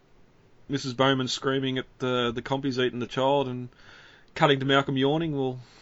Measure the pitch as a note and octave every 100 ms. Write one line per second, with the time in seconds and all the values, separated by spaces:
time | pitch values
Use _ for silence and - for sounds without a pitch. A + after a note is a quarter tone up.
0 | _ - _ _ _ - - C#3+ C#3 A#2+
1 | C3+ C3+ B2+ - C#3 C3+ C3 C3 B2+ -
2 | B2+ B2+ A#2+ A#2 A#2+ C#3 C#3 B2+ B2+ B2
3 | A#2 - C3 C#3+ C3 B2 B2 - - -
4 | - - - - D#3 C#3 C3+ C#3 C3+ C3+
5 | C3+ D#3 E3 C#3+ C3 B2+ B2 -